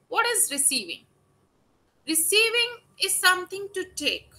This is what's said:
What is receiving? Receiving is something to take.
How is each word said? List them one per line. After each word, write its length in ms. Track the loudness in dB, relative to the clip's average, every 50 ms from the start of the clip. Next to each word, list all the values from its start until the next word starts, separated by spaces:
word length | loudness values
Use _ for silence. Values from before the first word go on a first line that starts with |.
| _ -6
What 180 | -2 -2 0
is 240 | 0 2 0 0 0
receiving? 540 | 0 0 0 0 0 -2 -4 -6 -12 -16 -18 _ _ _ _ _ _ _ _ _ _ _ _ _ _ _ _ _ _ _ _ -2
Receiving 680 | 0 0 0 2 4 4 4 4 2 0 0 -2 -4 -10 _ _ _ -6
is 120 | -4 -2 0
something 540 | 2 4 4 4 2 0 -6 -8 -10 -10 -8 -8
to 100 | -8 -8 -8 -8
take. 360 | -6 -4 -4 -4 -4 -8 _ -20